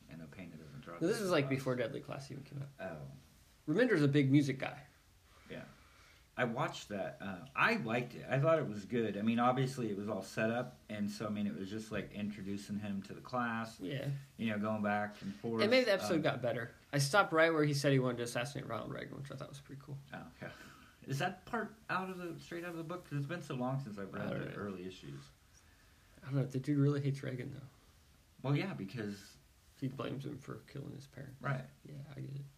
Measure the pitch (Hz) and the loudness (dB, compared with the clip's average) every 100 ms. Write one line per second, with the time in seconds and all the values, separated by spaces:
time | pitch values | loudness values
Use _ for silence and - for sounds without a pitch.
0 | - 82 78 95 87 80 78 - 85 85 | -18 -16 -14 -14 -14 -14 -14 -14 -12 -2
1 | 170 220 190 165 139 131 131 123 113 - | 0 2 4 4 4 2 2 0 0 -2
2 | - - - 135 - 69 69 - 92 78 | -8 -10 -8 -12 -10 -10 -10 -8 -8 -8
3 | 69 - - - - - - 165 247 185 | -10 -14 -20 -20 -20 -12 0 4 6 8
4 | 143 147 135 147 139 - - - - - | 8 8 8 8 6 0 -4 -6 -16 -20
5 | - - - - - - - - - - | -20 -20 -20 -20 -14 -12 -12 -18 -20 -20
6 | - - - - 120 117 170 - - 101 | -20 -20 -12 0 0 2 -2 -4 -6 -4
7 | 85 - 98 90 73 - 185 226 117 120 | -4 -6 -8 -8 -6 2 4 4 2 0
8 | 139 - - 135 160 160 110 104 - 120 | -2 -8 0 4 6 6 4 -4 -2 0
9 | 110 98 110 117 123 131 131 - 110 98 | 2 2 2 6 6 6 2 0 -2 -2
10 | 104 110 - - 113 117 127 - - 107 | -2 -4 -4 0 2 2 -2 -8 -10 -2
11 | 101 - 107 104 101 90 95 110 107 101 | -2 -2 -4 0 -2 -2 -4 -6 -4 -4
12 | 95 101 104 104 95 101 - 101 104 98 | -4 -4 -4 -4 -6 -6 -4 -4 -2 -4
13 | - - - 123 117 113 113 - 92 135 | -6 -12 -4 -2 0 -2 -4 -6 -6 -2
14 | 143 139 - - 113 104 110 107 104 104 | -2 -4 -8 -4 0 0 0 2 2 2
15 | 104 - 98 - 117 113 208 262 240 190 | 0 -4 -8 -6 -2 2 6 6 6 2
16 | 170 165 156 117 123 120 117 - - 143 | 2 2 2 2 0 -2 -4 -10 -2 0
17 | 139 208 190 160 165 160 147 143 143 135 | 4 6 6 6 6 6 4 4 6 6
18 | 123 120 117 120 120 - - 113 - - | 4 0 -2 -2 -2 -4 -4 -6 -4 -6
19 | 131 - 139 139 - 139 - 139 - 139 | -8 -10 -10 -8 -10 -12 -14 -14 -12 -12
20 | - 87 80 - - - - - - - | -10 -12 -12 -12 -12 -12 -18 -20 -20 -18
21 | - 139 185 - - 233 214 - - 180 | -6 0 0 -2 -4 -2 -2 -8 -4 -2
22 | 185 180 175 143 - 170 175 165 156 185 | -2 -4 -6 -8 -8 -8 -6 -6 -6 -8
23 | - 143 143 170 - 131 127 135 107 101 | -4 -4 -2 -4 -4 -2 0 0 -4 -6
24 | 95 101 104 58 - - 101 92 92 - | -6 -4 -2 -2 -4 -4 -6 -6 -8 -10
25 | 73 69 - - _ - - - - - | -12 -14 -14 -20 _ -20 -20 -20 -20 -20
26 | - - 139 139 123 131 147 143 139 143 | -20 -18 -2 0 0 0 2 6 6 4
27 | 143 139 131 127 - - - - - - | 0 -2 -4 -6 -6 -10 -14 -20 -20 -20
28 | - - _ - 135 147 190 151 98 120 | -20 -20 _ -6 0 2 2 -4 -6 -4
29 | 104 98 - - - _ - - 135 143 | -6 -6 -12 -20 -20 _ -20 -6 -6 -4
30 | - - 135 117 - 117 - 139 - - | -4 -4 -6 -8 -10 -12 -10 -10 -8 -10
31 | - - - - 139 139 - - - 143 | -14 -12 -12 -6 -4 -4 -6 -14 -14 -12
32 | 143 135 131 139 139 | -12 -10 -8 -8 -10